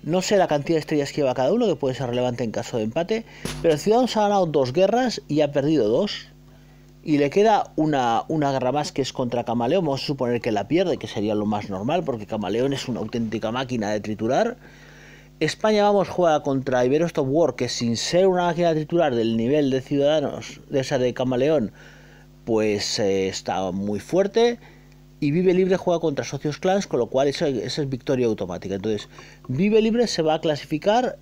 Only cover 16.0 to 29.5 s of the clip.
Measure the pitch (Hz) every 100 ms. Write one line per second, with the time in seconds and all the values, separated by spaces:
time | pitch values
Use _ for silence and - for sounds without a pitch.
16 | 180 - 175 151 147 135 131 127 127 147
17 | 170 - 135 147 156 - 120 - 117 113
18 | - 175 190 180 175 165 170 156 151 170
19 | 156 120 113 113 113 151 139 131 127 143
20 | 143 156 135 - - - - 139 131 143
21 | 123 113 127 123 139 156 104 - - -
22 | - - - - - 110 107 104 - -
23 | 104 98 95 92 - 92 95 92 101 104
24 | - 170 196 226 233 233 - - - -
25 | - - 147 156 185 180 185 185 180 170
26 | 165 139 117 139 151 143 185 190 190 143
27 | 113 135 143 135 160 131 - 147 139 131
28 | - 131 120 104 92 87 90 98 104 104
29 | - - - - -